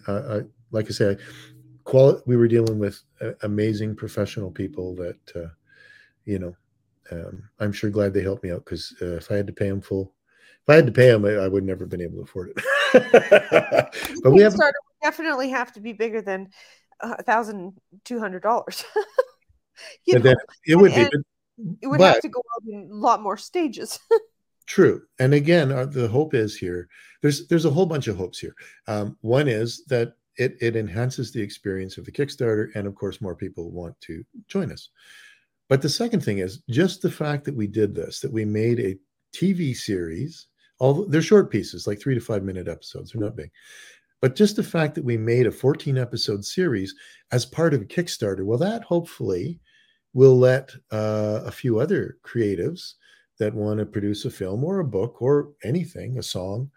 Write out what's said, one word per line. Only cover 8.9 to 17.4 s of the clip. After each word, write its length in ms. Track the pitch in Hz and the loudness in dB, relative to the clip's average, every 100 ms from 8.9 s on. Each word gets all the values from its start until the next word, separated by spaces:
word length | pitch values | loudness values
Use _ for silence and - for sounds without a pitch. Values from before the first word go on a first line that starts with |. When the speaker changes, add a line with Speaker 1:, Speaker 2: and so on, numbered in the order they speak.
| - | -10
Speaker 1:
uh, 160 | 90 85 | -8 -8
if 140 | - | -4
I 40 | 101 | -4
had 120 | 101 | -4
to 60 | |
pay 160 | 95 101 | -4 -4
'em 120 | 98 | -4
full, 320 | - 95 95 _ _ _ _ _ | -4 -6 -6 _ _ _ _ _
if 60 | - | 4
I 60 | 156 | 6
had 120 | 143 | 6
to 40 | |
pay 200 | 110 127 | 8 8
'em, 140 | 113 104 | 8 4
I, 80 | |
I 140 | 104 95 | 0 0
would 160 | 98 | 0
never 220 | 95 92 90 | -2 -4 -8
been 160 | 90 | -8
able 160 | 85 87 | -8 -10
to 60 | |
afford 300 | - 95 90 - | -14 -12 -12 -8
it. 80 | 523 571 571 523 | -2 0 4 4
<laughs> 960 | 508 - - 605 - - - - - - - - | 8 6 8 4 6 2 2 0 0 -4 -12 0
But 80 | 131 | 6
we 100 | 165 | 8
have 120 | 208 | 8
Speaker 2:
Kickstarter 60 | 190 | 6
would 400 | 294 285 - _ | 2 0 -8 _
definitely 460 | 302 311 320 277 269 | -4 -4 -4 -4 -4
have 220 | 262 240 | -4 -6
to 60 | 208 | -10
be 140 | 220 | -12
bigger 280 | 202 226 220 | -6 -6 -4
than 280 | 202 190 196 _ - _ _ _ | -6 -6 -8 _ -20 _ _ _
a 200 | 226 233 | -12 -8
thousand 520 | - 226 | -2 0